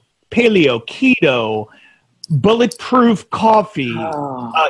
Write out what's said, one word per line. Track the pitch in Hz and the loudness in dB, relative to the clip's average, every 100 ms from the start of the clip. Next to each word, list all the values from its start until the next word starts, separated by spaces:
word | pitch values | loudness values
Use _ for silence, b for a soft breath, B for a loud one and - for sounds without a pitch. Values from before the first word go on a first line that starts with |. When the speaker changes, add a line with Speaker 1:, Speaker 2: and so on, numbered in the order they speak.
| _ _ _ | _ _ _
Speaker 1:
paleo, | - 240 202 143 117 - | 0 2 4 2 0 -6
keto, | - 262 254 156 123 110 107 107 b b b b _ - | -2 0 2 2 0 -2 -4 -8 b b b b _ -4
bulletproof | 151 196 226 240 - - 247 240 220 - | 0 2 2 0 -2 -2 2 4 2 -4
coffee. | - 220 220 190 - 127 113 | -2 2 2 0 -6 -6 -6
Speaker 2:
Oh. | 160 151 143 127 120 | -8 -8 -8 -10 -6
Speaker 1:
Uh, | 117 | -2